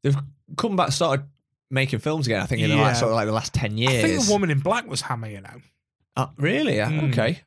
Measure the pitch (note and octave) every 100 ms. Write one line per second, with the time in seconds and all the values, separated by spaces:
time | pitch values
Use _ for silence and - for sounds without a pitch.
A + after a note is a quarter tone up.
0 | C#3+ C#3 - - _ D3+ A#3+ F#3+ F3 C3+
1 | E3+ C#3 C#3 _ _ _ _ C3+ C3+ A2+
2 | D3+ D#3 B2+ G#2+ F2+ A#2+ A2 - - A#2+
3 | A#2 A2+ G#2+ A2 - - B2+ A2 B2 B2+
4 | - - A3 G#3 F#3+ C#3+ D3 A3+ A#3 C3
5 | - B2 A2+ G2+ G2 - - _ _ _
6 | _ - C3 - C#3+ B3 D4+ A2+ G#2+ D#3
7 | D3+ A#2 A#2 E3+